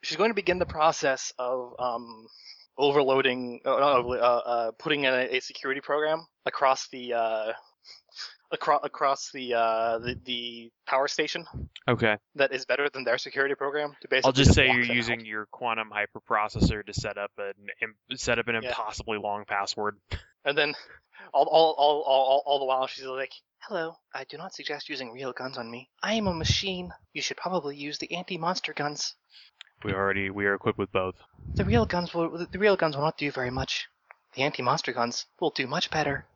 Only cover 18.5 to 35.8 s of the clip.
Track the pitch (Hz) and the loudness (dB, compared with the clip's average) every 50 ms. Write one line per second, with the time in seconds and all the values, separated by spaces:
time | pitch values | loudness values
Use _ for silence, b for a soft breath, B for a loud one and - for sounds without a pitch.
18.5 | 117 113 107 127 120 - 113 107 107 - 110 113 110 104 101 104 101 104 104 - | -2 -2 -2 -4 -4 -4 -4 -8 -8 -10 -6 -4 -4 -4 -4 -4 -6 -6 -6 -4
19.5 | 107 101 98 98 - - 104 104 104 _ _ _ B B B B B _ _ 139 | -2 -2 -2 -2 -4 -4 -4 -4 -6 _ _ _ B B B B B _ _ -2
20.5 | 139 156 151 147 147 B B B B B B _ B B B B B 139 143 160 | 2 2 2 0 0 B B B B B B _ B B B B B 2 2 6
21.5 | 156 160 160 160 156 - 139 147 151 147 156 - 135 135 135 131 135 139 - 147 | 8 8 8 8 6 4 4 4 4 4 2 4 4 4 6 6 4 2 4 2
22.5 | 143 139 139 131 131 131 131 127 - 131 135 131 131 131 135 131 - - _ _ | 0 0 2 2 2 0 0 -2 -4 -10 -10 -8 -6 -6 -6 -6 -8 -16 _ _
23.5 | _ _ - - 214 180 165 160 160 _ _ _ - 135 135 _ - 147 165 185 | _ _ -14 -8 -6 -4 -4 -6 -8 _ _ _ -14 -14 -12 _ -14 -14 -14 -14
24.5 | - - 143 - 151 143 - - 151 131 131 120 113 127 135 131 123 - 131 131 | -14 -12 -8 -8 -8 -8 -8 -10 -8 -8 -8 -10 -10 -8 -8 -8 -8 -6 -8 -8
25.5 | 139 139 120 113 113 123 135 _ _ _ - 185 214 226 214 196 175 165 160 - | -8 -8 -10 -10 -10 -14 -16 _ _ _ -2 0 0 2 2 2 0 0 2 2
26.5 | - - - 196 190 180 180 180 - - _ _ _ 151 139 - - - - 180 | 2 2 0 -4 -4 -6 -8 -10 -12 -18 _ _ _ -8 -6 -6 -6 -6 -6 -2
27.5 | 185 180 143 147 143 147 143 147 147 - - - 165 170 180 - 180 165 160 170 | -2 -2 -2 -4 -8 -8 -10 -10 -8 -8 -10 -8 -8 -10 -8 -8 -8 -4 -2 -2
28.5 | 185 180 - - 156 - 147 147 147 139 - - - _ _ B B B B B | -2 -2 -4 -8 -6 -4 -4 -4 -2 -4 -6 -8 -8 _ _ B B B B B
29.5 | B _ - _ _ _ - 107 98 95 98 98 98 98 98 95 95 101 101 101 | B _ -20 _ _ _ -4 -4 -2 0 0 0 0 0 -2 -4 -2 0 2 2
30.5 | 101 98 - 117 104 - 101 95 _ 95 92 92 92 _ - _ _ - - - | 2 2 0 -2 0 0 -2 -2 _ -2 -2 -2 -4 _ -16 _ _ -18 -14 -8
31.5 | - - 202 185 214 240 220 - - - - 269 - 170 165 165 - 165 175 - | -2 0 0 4 4 4 4 2 0 -2 -4 -2 -2 -2 -2 -2 -2 -6 -8 -8
32.5 | - 190 202 214 196 185 - 160 151 139 143 156 160 - 147 147 135 - 127 123 | -4 2 4 4 6 6 4 0 2 2 0 -2 0 -2 -4 -4 -4 -2 -4 -4
33.5 | 123 131 131 - - - - - _ _ _ _ - _ _ _ _ - 135 147 | -2 -4 -4 -4 -4 -6 -6 -10 _ _ _ _ -20 _ _ _ _ -2 -2 0
34.5 | 147 - 131 123 139 160 - - 123 123 117 117 117 - - _ _ _ - 156 | 0 0 0 0 0 0 0 -4 -2 0 -2 -2 -2 -6 -10 _ _ _ -2 -2
35.5 | - - 139 120 135 170 | 0 -2 -4 -2 -2 -4